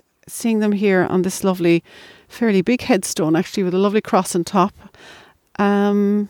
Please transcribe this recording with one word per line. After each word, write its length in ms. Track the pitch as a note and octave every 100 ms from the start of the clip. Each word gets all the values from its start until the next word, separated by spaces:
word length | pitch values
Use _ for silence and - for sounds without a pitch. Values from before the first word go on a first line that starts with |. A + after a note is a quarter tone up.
| - _ -
seeing 320 | - A#3 G#3+
them 140 | G#3
here 320 | G3+ G#3 F#3 F3
on 120 | F3+
this 220 | F#3 -
lovely, 400 | G3 F#3 F3 E3+ - - - - _
fairly 340 | - A3+ G3
big 200 | F3 B3
headstone, 540 | - C4 - - D#3 D#3+
actually, 280 | F3+ -
with 100 | F3+
a 40 | F3+
lovely 220 | G3+ G#3+
cross 340 | - G3 F#3 F3+
on 80 |
top. 320 | E3+ G3+ F#3+ - - - - - - _ _ -
Um, 720 | G3+ G3+ G3+ G3+ G3+ G#3 G3+